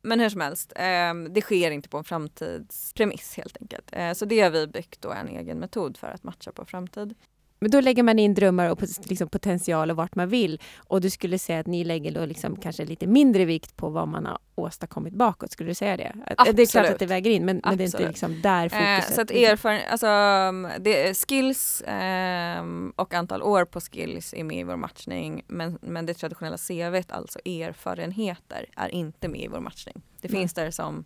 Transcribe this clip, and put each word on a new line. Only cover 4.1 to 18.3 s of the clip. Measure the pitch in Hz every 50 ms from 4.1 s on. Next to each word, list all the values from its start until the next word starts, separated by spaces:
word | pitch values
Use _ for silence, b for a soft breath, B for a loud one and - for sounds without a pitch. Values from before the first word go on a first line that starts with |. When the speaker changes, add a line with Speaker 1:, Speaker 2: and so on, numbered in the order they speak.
Speaker 1:
så | 180 - 214
det | 202 226 220
har | 202 175
vi | 156 160 156
byggt | 151 - - 170 _ - _
då | - -
en | - - - -
egen | - - 82 - - 160
metod | 165 - - 226 175 143 -
för | - -
att | - - - -
matcha | 170 175 _ - -
på | - - -
framtid. | - - 180 180 180 - 208 208 208 226 b b b _ _ _ _ _ _ 208
Speaker 2:
Men | 220
då | 220 277
lägger | 262 262 247 240
man | 240 226 220 220
in | 214 208 202
drömmar | 190 202 190 180 180 175 170
och | 170 -
pot-, | 202 175 - - - -
liksom | 185 180 180 160
potential | - 202 - 202 175 180 - - 170 160 156 160
och | 165
vart | 160 160 - -
man | 190 180 180
vill. | 226 247 214 170 156 B B B B B
Och | B _ - 190
du | 180 190
skulle | - - - 175 180 185
säga | - - 165 160
att | 160
ni | 175 175 170 170
lägger | 170 165 165 147 156
då | 151 160 165
liksom | 151 165 - - - -
kanske | - - 165 160 - 151
lite | 151 165 - 185
mindre | 180 220 277 294 262 220 190 185
vikt | 165 165 160 - - _
på | - 170 160
vad | 156 165 165 156
man | 156 160 -
har | - - - _ _ _
åstadkommit | - 170 165 - - - - - - - 165 196
bakåt. | 190 247 220 180 _ - -
Skulle | - - 160 170
du | 175
säga | - - 202 185
det? | - - - - 214 - - -
Att, | - - 233 214
det | 214
är | 240
klart |
Speaker 1:
Absolut. | 226 - 233 202 -
Speaker 2:
att | 196 -
det | 190
väger | 180 185 185 185 226
in, | 220 180 170
men, | 180 190 180 -
men | 202 196
det | 185
är | 185
inte | 180 170
Speaker 1:
Absolut. | - - 165
Speaker 2:
liksom | 160 - - 165